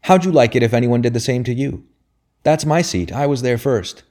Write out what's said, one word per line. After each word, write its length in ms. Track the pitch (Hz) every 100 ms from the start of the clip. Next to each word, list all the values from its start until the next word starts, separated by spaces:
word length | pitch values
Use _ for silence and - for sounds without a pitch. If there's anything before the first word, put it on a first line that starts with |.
| -
"How'd 200 | 185 185
you 60 |
like 240 | 151 120 127
it 80 |
if 100 | 117
anyone 300 | 120 120 120
did 100 | 120
the 60 | 117
same 240 | 123 123
to 100 | 123
you?" 300 | 123 139 90 - _ _ _ _ _
"That's 240 | - 156 151
my 160 | 156
seat. 320 | 175 92 85
I 140 | 110 143
was 160 | 135
there 160 | 127 120
first." 420 | 139 120 90 - _